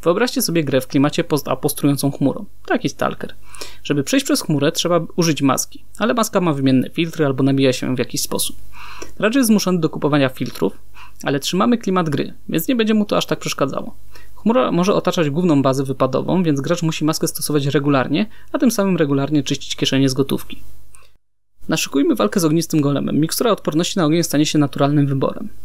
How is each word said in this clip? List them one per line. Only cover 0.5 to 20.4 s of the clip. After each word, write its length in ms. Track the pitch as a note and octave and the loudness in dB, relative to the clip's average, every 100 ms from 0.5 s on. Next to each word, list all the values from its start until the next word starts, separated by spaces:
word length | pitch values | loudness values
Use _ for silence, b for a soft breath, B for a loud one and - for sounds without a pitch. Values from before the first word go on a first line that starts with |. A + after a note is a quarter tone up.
| E3+ | 2
grę 180 | D3 C#3 | 2 0
w 60 | - | 2
klimacie 360 | D3 C#3+ - | 2 2 2
post-apo 460 | E3+ D3 - C3 D3 | -2 -2 -2 -2 -2
z 60 | - | 0
trującą 360 | D3 C#3+ C#3 | 0 2 -2
chmurą. 340 | - C#3 - - - - | 0 -2 -2 -10 -12 -2
Taki 240 | E4+ - | -2 -2
stalker. 440 | - - - - - B B B B | -2 -4 -4 -8 -8 B B B B
Żeby 200 | - D3 | -2 -2
przejść 220 | C#3 C4+ C4+ | 2 0 2
przez 160 | C#4+ | -2
chmurę, 300 | - D3+ C#3+ | 0 0 2
trzeba 340 | E3 E3+ E3+ E3 - | 0 0 0 0 0
użyć 260 | E3+ C#3+ | 0 2
maski, 420 | C#3 B2 - - - - | 2 2 -2 -8 -12 -4
ale 160 | G#3+ | 0
maska 280 | B3 A3 G3+ | 0 2 2
ma 120 | F3+ | 2
wymienne 360 | C#3 C3+ C3 - | 2 4 4 2
filtry 360 | - E3 E3 D3 | -2 -4 0 0
albo 180 | C3+ | 2
nabija 300 | C3+ C3+ C3+ | 2 4 2
się 220 | B2 - B2+ | 2 -2 -2
w 40 | |
jakiś 220 | A#2+ - | -2 -4
sposób. 340 | - G#2 - - - B B B B - | -4 -4 -2 -4 -6 B B B B -2
Gracz 180 | G3+ B3+ | 0 2
jest 120 | A#3+ | 4
zmuszony 320 | G#3 F#3 F3+ | 4 4 0
do 100 | D#3 | 0
kupowania 400 | D#3+ D#3 D3 C3+ | 0 0 2 2
filtrów, 480 | - B2 - - - - B B B | 0 -6 -2 -2 -2 -10 B B B
ale 160 | D3+ C#3+ | -4 -2
trzymamy 380 | - F3+ A3+ A#3 | -2 0 2 2
klimat 320 | - F#3 E3 | 2 0 0
gry, 240 | C#3 - - - | -2 -4 -6 -4
więc 180 | - - | -4 0
nie 80 | B3+ | 0
będzie 180 | A3 | 2
mu 120 | A3 G#3 | 2 2
to 120 | F3 | 0
aż 80 | - | 0
tak 140 | D#3 | -2
przeszkadzało. 560 | - - C#3 - - - - B B - | -4 -2 -2 -2 -6 -8 -8 B B -4
Chmura 360 | G#3 B3 B3+ | 2 2 2
może 220 | E3+ F3+ | 2 2
otaczać 360 | E3+ F3 F3+ D3+ | 2 2 0 0
główną 320 | C#3+ F3+ C#3+ | 2 4 4
bazę 220 | C3+ C3+ | 4 2
wypadową, 600 | C3+ C3+ C3 C3+ C#3 E3 | -2 0 0 0 0 0
więc 180 | E3+ C#3 | 2 0
gracz 220 | C3+ E3+ | 0 0
musi 220 | D#3+ D#3+ D3+ | 0 0 0
maskę 220 | D#3+ D#3 | 0 -2
stosować 380 | - - D3+ C#3 | -4 -2 0 2
regularnie, 600 | C#3+ C#3+ C#3 - D#3 A3 b b | 0 2 2 2 0 0 b b
a 80 | D4+ | 2
tym 120 | C4+ | 2
samym 260 | A3 G3 F3 | 4 2 2
regularnie 460 | D3+ C#3 C#3 D3+ | 2 2 2 0
czyścić 320 | C3+ C#3 - - | 0 -4 -4 -2
kieszenie 340 | D3 C3+ C3+ | 0 4 2
z 40 | |
gotówki. 480 | C3 C3+ C3 | 2 0 -2